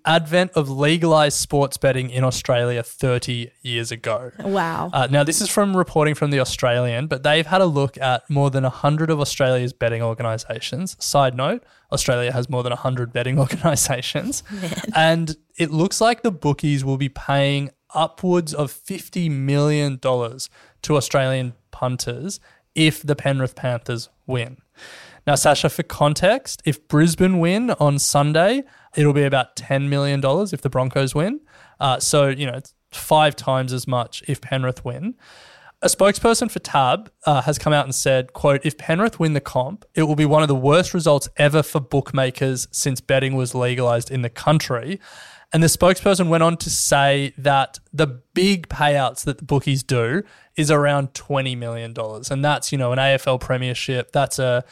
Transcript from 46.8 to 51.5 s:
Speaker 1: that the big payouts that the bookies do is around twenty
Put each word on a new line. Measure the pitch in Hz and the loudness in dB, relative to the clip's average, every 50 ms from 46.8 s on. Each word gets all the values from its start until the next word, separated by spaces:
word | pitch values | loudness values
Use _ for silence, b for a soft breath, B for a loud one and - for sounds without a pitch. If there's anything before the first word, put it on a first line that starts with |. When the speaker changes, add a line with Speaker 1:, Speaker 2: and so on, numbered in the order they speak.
| - - 156 143 139 139 139 143 139 135 - - | 0 0 2 4 4 4 2 2 0 -4 -6 -4
Speaker 1:
that | 131 143 139 139 135 - - - _ _ - | 0 2 2 2 2 0 -4 -14 _ _ -2
the | 143 156 147 | -2 -2 -2
big | 127 123 - _ - 175 180 196 202 185 156 - | -2 -6 -14 _ -2 0 2 2 2 0 -2 -6
payouts | - - 151 147 147 143 135 123 123 - - | -4 0 2 2 2 2 0 -2 -2 -4 -6
that | 147 135 - | -6 -6 -6
the | - | -4
bookies | 127 147 139 - - 135 131 - | -2 0 0 0 0 -2 -2 -2
do | - 139 120 117 113 135 190 208 b b b b b b | -2 0 0 0 0 -2 -4 -4 b b b b b b
is | b 156 143 | b 0 2
around | 156 147 143 143 143 143 139 139 - | 2 4 4 2 2 0 0 -4 -6
twenty | - - - 147 139 135 131 | -10 -8 -4 -2 -2 -2 -2